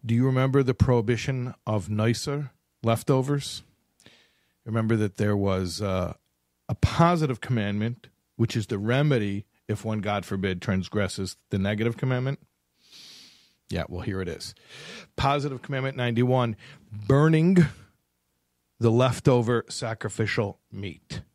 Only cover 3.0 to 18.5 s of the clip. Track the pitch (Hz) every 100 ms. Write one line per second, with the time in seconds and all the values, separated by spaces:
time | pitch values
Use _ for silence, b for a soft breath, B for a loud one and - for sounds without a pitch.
3 | - 131 131 143 - - - _ _ _
4 | b b b b b b 113 113 110 113
5 | 104 - 104 104 98 95 90 85 104 92
6 | 90 - _ _ _ _ - - - -
7 | 170 175 151 120 - 120 104 104 113 120
8 | - _ _ - 117 117 101 101 107 131
9 | 151 127 101 101 - _ - 107 110 107
10 | 101 104 90 98 95 90 - 95 87 104
11 | 95 - 92 - _ 101 98 107 117 113
12 | 131 127 127 139 _ _ _ _ B B
13 | B B B B B B _ 90 - 90
14 | 92 95 87 - - - B B B B
15 | B - 139 143 143 131 - 135 135 131
16 | 120 117 123 127 117 107 B B _ 107
17 | 107 135 156 160 170 185 151 B B _
18 | _ _ _ _ _